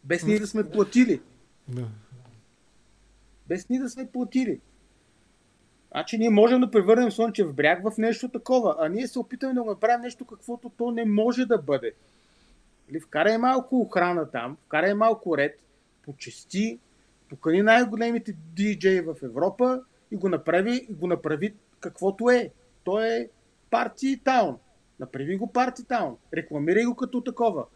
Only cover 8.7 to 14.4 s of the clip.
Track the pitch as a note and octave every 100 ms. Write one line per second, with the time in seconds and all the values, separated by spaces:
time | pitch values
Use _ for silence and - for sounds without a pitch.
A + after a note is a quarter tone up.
8.7 | D#3 D#3 G3+ B3+ B3+ A#3 B3+ C4+ B3 A3
9.7 | G3 A3 A#3+ B3 - B3+ G#3+ - A#3+ B3
10.7 | - A#3+ A#3 A3+ G#3 A3+ B3 A#3+ A3 D3
11.7 | C3+ A#2 - _ _ _ _ _ _ _
12.7 | _ _ D3+ - D3+ F#3 A3+ B3 C4 B3+
13.7 | B3+ A3 F#3 F3 F3 D3+ B2